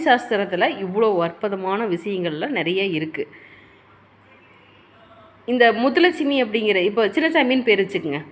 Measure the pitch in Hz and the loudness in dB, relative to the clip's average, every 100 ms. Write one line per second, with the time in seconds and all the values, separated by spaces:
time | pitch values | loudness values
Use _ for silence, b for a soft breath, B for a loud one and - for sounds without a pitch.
0 | 320 247 - 214 196 180 247 202 190 196 | 2 2 2 -2 -2 0 -2 -2 -6 0
1 | 226 190 170 170 208 196 185 196 226 170 | 2 2 -2 -4 -6 -4 -4 -2 -2 -4
2 | 208 190 170 151 240 240 160 185 196 160 | -4 -4 -4 -4 -4 -4 -2 -2 -2 -2
3 | 160 151 - B B B B B B B | -6 -8 -10 B B B B B B B
4 | _ _ - - _ - - - _ - | _ _ -20 -20 _ -20 -20 -20 _ -20
5 | - - - - - 247 233 214 254 247 | -20 -20 -20 -16 -4 4 4 4 2 4
6 | 349 349 277 277 233 220 214 190 180 208 | 2 2 -2 0 0 0 0 2 2 2
7 | 214 254 320 320 254 262 240 202 190 185 | 0 2 0 2 2 2 2 2 2 -2
8 | 160 143 147 | -4 -6 -8